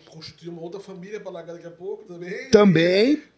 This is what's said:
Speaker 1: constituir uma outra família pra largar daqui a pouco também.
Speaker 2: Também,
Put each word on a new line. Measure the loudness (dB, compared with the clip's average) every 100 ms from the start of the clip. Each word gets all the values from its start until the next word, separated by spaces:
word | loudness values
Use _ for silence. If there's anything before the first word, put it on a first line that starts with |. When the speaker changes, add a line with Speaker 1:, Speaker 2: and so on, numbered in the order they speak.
Speaker 1:
constituir | -20 -20 -20 -18 -16
uma | -12
outra | -12 -12
família | -14 -16 -12 -12
pra | -10
largar | -12 -12
daqui | -14 -16
a |
pouco | -12 -10 -10
também. | -12 -12 -10 -10 2
Speaker 2:
Também, | 6 8 6 4 4 4 2 -4